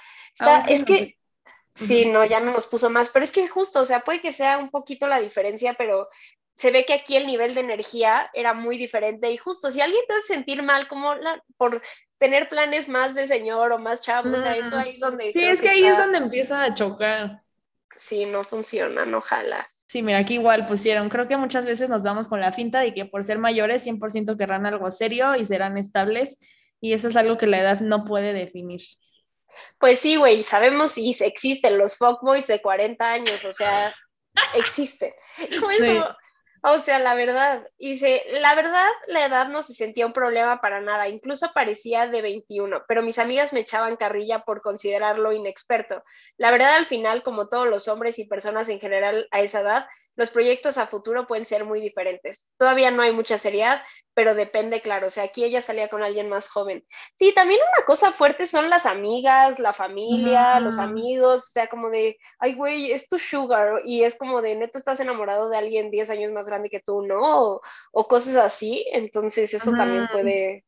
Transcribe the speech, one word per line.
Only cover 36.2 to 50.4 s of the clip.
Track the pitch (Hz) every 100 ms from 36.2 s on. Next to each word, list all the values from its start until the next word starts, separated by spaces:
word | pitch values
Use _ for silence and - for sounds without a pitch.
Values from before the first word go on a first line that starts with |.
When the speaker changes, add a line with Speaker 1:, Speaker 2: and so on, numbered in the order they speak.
| _ _ _ _
Speaker 1:
O | 277 302
sea, | 302 269
la | 254
verdad, | 240 247 254 277 254 214 _
y | 269 269
se-, | 269 254 - 285
la | 294
verdad, | 302 320 359 381 453 -
la | 330 277
edad | 254 262
no | 294
se | 294
sentía | 240 220 220 233
un |
problema | 233 247 233 233 240
para | 208 196
nada, | 202 208 202
incluso | 220 262 277 339
parecía | 302 226 214 233 233 240
de | 233
veintiuno, | 214 214 - 202 196 180 -
pero | 226
mis | 226 226
amigas | 233 262 285
me | 269
echaban | 220 220 226 226
carrilla | 208 208 214 220
por | 220 208
considerarlo | 214 202 202 202 214 214 214
inexperto. | 214 202 190 - 233 226 196 - - - -
La | 233
verdad, | 247 269
al | 311 330
final, | 240 220 233
como | 254 220 208
todos | 240 247
los | 202 208
hombres | 214 233 233
y | 208
personas | 196 208 214 226
en | 202
general | 208 196 202 214 -
a | 202
esa | 202 214
edad, | 202 233 277 - _ -
los | 233
proyectos | 233